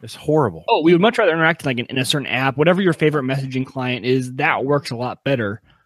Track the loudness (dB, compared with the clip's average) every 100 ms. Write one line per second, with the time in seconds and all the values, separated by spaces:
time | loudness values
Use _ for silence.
0 | -20 -8 0 2 2 -2 0 2 4 4
1 | 4 4 2 2 2 0 -4 -4 -4 -4
2 | -2 -2 -2 -2 0 2 2 4 2 2
3 | 0 0 -2 -4 -4 -4 -6 -6 -4 -2
4 | 0 0 -2 -2 0 0 0 -2 -2 -6
5 | -6 -6 -2 -2 -2 -6 _ _